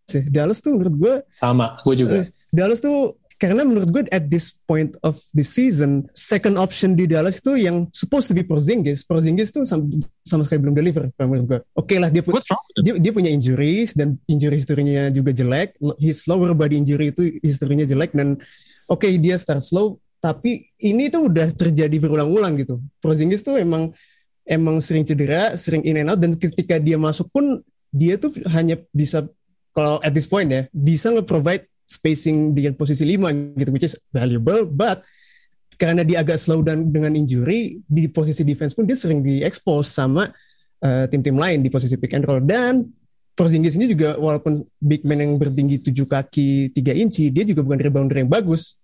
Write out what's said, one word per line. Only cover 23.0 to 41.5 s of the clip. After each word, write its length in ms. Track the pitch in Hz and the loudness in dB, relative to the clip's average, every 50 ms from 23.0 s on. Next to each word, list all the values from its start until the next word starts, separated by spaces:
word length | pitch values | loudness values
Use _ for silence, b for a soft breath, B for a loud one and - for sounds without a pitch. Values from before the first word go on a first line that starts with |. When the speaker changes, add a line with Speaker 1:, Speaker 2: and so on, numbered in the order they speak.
Speaker 1:
Porzingis 400 | - 156 156 151 156 175 202 208 | -2 0 0 2 2 0 0 -2
tuh 160 | - 277 277 | -2 -2 0
emang, 340 | 254 180 170 165 160 160 165 165 B B B B B B B _ _ _ | 0 0 0 0 -2 -2 -4 -8 B B B B B B B _ _ _
emang 340 | - 165 160 160 160 156 160 | -2 0 0 2 2 0 0
sering 240 | 143 - 160 156 | 0 0 0 0
cedera, 540 | 151 - 156 143 143 139 147 170 208 226 - | 0 0 0 0 0 0 0 0 0 -2 -2
sering 260 | 175 - 165 160 156 | -4 -4 -2 -2 0
in 140 | - 156 156 | 0 0 0
and 100 | 151 151 | 0 0
out, 140 | 156 208 185 | 0 0 2
dan 160 | 170 170 165 | 2 0 0
ketika 400 | 165 180 160 - - 160 - 170 156 | 0 -2 -2 -2 -4 -2 0 0 0
dia 160 | 151 160 160 | 2 2 2
masuk 320 | 156 156 156 151 - 175 - | 2 0 0 -2 -4 -6 -4
pun 280 | - 277 285 277 254 - - _ _ _ _ _ | 0 0 0 0 -2 -4 -8 _ _ _ _ _
dia 260 | - 139 160 175 196 | -2 0 2 2 0
tuh 160 | 196 - 294 302 - - 175 | 0 -4 -6 -6 -6 -4 -2
hanya 260 | 160 165 170 165 165 165 - _ | 0 0 0 0 -2 -4 -8 _
bisa, 340 | - 147 151 139 - 156 147 151 - _ _ _ _ _ _ _ | -2 -2 -2 0 -2 -4 -4 -6 -14 _ _ _ _ _ _ _
kalau 260 | _ 156 151 151 151 151 | _ -2 0 0 0 0
at 140 | - 151 | -2 -2
this 140 | 139 160 143 | -2 -2 -2
point 200 | - 190 202 185 | 0 0 0 0
ya, 160 | 143 131 131 131 - | 0 0 -2 -4 -6
bisa 400 | - 151 139 160 165 156 - 226 | -4 0 2 2 2 2 2 0
nge-provide 560 | 233 220 214 - - 160 139 170 185 190 - _ _ _ | 0 0 0 0 -2 0 0 0 -2 -2 -6 _ _ _
spacing 720 | _ - - - - 156 156 147 - 160 156 151 151 151 147 | _ -12 -10 -4 -2 -2 0 0 0 0 0 2 2 0 0
di 160 | 147 139 147 | 0 0 -2
posisi 320 | 135 - 151 143 147 135 | -2 -2 -2 -2 0 0
lima 320 | 151 151 196 196 196 165 147 | 0 0 2 0 0 0 -2
gitu, 360 | 143 143 143 143 139 139 135 | -4 -6 -6 -4 -4 -2 -2
which 120 | 131 135 | 0 0
is 160 | 175 156 - - _ _ | -2 -2 -4 -10 _ _
valuable, 520 | - 127 120 127 120 117 113 151 196 226 | -4 -2 0 0 0 0 0 2 2 0
but 400 | 214 160 143 143 214 233 185 185 B B B B B B B B B B _ _ _ _ - | 0 -2 -2 -2 0 0 -2 -4 B B B B B B B B B B _ _ _ _ -4
karena 300 | - 175 165 170 175 165 | -2 0 2 2 2 2
dia 180 | 156 175 165 | 2 2 2
agak 160 | 156 151 165 156 | 0 0 -2 0
slow 240 | - - 160 160 | 0 0 0 2
dan 240 | 151 160 156 156 165 | 2 0 0 0 -2
dengan 280 | 160 147 156 151 151 151 | 0 0 0 0 2 2
injury, 640 | 151 151 127 127 123 120 143 202 233 226 - - - | 0 0 0 0 0 0 0 0 -2 -2 -4 -8 -14
di 240 | - - 147 170 160 | -6 -2 0 0 0
posisi 400 | - - 165 156 156 147 - 151 | 0 0 -2 0 0 0 0 0
defense 300 | 147 139 - 156 143 147 | 0 0 -2 -4 -4 -2
pun 100 | - 220 | 0 0
dia 80 | 190 262 | 0 0
sering 300 | 254 - 165 160 143 131 | -2 0 0 0 0 0
di-expose 640 | 139 139 139 147 190 - - - 185 151 147 143 - | 0 0 0 -2 -4 -4 -4 -2 -2 0 0 0 -2
sama, 320 | - - 131 131 131 170 208 214 B B B B B B B B B _ | -2 -2 0 0 0 0 -2 -4 B B B B B B B B B _
eh, 280 | 175 139 127 131 131 127 | -2 0 0 0 0 0
tim-tim 260 | - 139 127 143 131 | -2 -2 0 0 0
lain 300 | 139 160 185 | 0 0 0